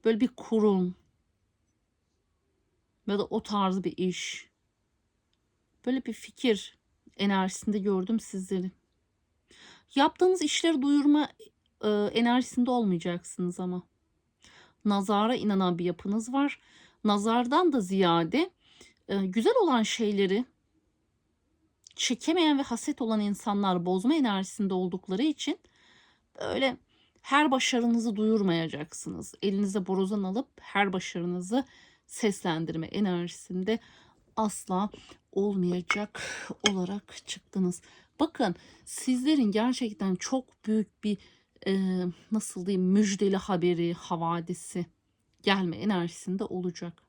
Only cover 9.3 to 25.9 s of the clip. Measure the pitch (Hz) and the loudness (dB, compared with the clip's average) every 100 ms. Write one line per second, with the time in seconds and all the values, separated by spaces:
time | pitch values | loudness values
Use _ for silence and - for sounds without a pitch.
9.3 | _ _ - - - _ - 285 - 359 | _ _ -20 -20 -20 _ 2 2 4 4
10.3 | 370 302 - 330 311 277 294 285 294 294 | 4 0 0 2 2 4 4 6 4 2
11.3 | - - _ _ _ 214 208 208 - 240 | -6 -20 _ _ _ 0 0 0 2 4
12.3 | 247 254 - 247 247 214 175 180 175 - | 2 0 0 2 2 2 0 -2 -6 -8
13.3 | - 180 175 185 180 - _ _ _ _ | -6 -6 -4 -6 -6 -10 _ _ _ _
14.3 | _ - - - _ 208 202 196 202 214 | _ -20 -20 -20 _ 0 0 2 2 2
15.3 | 254 214 196 185 170 175 175 196 208 220 | 2 0 2 2 0 -2 -4 -4 -4 -2
16.3 | 269 285 - _ - - _ 214 202 214 | 0 0 -2 _ -20 -20 _ 0 0 2
17.3 | 233 240 294 359 262 180 190 185 170 165 | 0 2 4 4 2 0 2 4 4 2
18.3 | 262 370 _ _ _ - _ - 196 190 | 0 -2 _ _ _ -20 _ -6 -4 -2
19.3 | 190 262 508 359 254 214 - 214 202 196 | 2 4 4 4 4 0 0 0 2 2
20.3 | 196 254 _ _ _ _ _ _ _ _ | 0 -2 _ _ _ _ _ _ _ _
21.3 | _ _ _ _ _ - - - 247 - | _ _ _ _ _ -20 -8 -4 -2 0
22.3 | 339 320 277 277 233 - 294 226 220 202 | 2 4 2 0 -4 -4 -4 -2 0 0
23.3 | 202 - 202 196 180 175 185 214 320 254 | -2 -2 0 0 0 0 0 2 2 2
24.3 | 196 190 - 196 185 185 180 - 190 302 | 0 -4 -4 -2 0 -2 -4 -6 -2 0
25.3 | 294 - 370 _ _ _ | -2 -6 -6 _ _ _